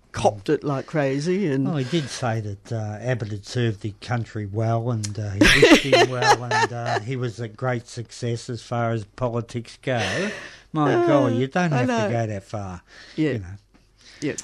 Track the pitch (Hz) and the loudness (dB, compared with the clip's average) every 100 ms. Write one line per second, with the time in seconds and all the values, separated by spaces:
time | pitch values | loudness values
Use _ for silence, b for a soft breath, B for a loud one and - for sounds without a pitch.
0 | - - 208 104 - 147 147 135 - 160 | -12 0 0 0 0 0 0 -4 -2 0
1 | 139 139 160 185 180 135 135 151 127 170 | 0 0 0 0 0 0 0 -2 -2 -2
2 | 127 - 120 113 104 101 - 113 107 104 | -2 -4 -2 -2 -4 -8 -8 -6 -6 -4
3 | 120 117 104 104 - 123 117 101 107 98 | -2 -2 -4 -8 -6 0 0 0 -6 -8
4 | - 120 110 110 101 104 113 117 120 113 | -4 -4 -4 -6 -4 -2 2 2 0 -2
5 | 104 107 104 98 285 - - 302 - - | -4 -6 -4 4 6 8 10 8 6 4
6 | - 127 427 415 - 427 453 - - - | 4 2 2 2 2 0 0 -2 -4 -4
7 | 107 131 123 107 113 104 127 123 - - | -2 -4 -4 -4 -10 -4 -2 -2 -6 -12
8 | 110 - 120 113 - 113 - 120 113 113 | -12 -6 -4 -4 -6 -10 -4 -2 0 -2
9 | 98 - 123 117 113 123 113 - 139 123 | -6 -4 -4 -2 -6 -8 -10 -10 -4 -2
10 | 98 123 208 B B B B 156 143 349 | -2 -2 -4 B B B B 0 2 4
11 | 349 143 117 113 131 180 175 143 254 233 | 4 4 4 2 0 0 2 2 0 0
12 | 208 117 110 101 - 107 98 87 B B | 0 -2 -2 -6 -8 -8 -8 -10 B B
13 | B - 151 120 90 101 _ _ _ _ | B -2 -2 -2 -6 -14 _ _ _ _
14 | B B 147 113 | B B -6 -6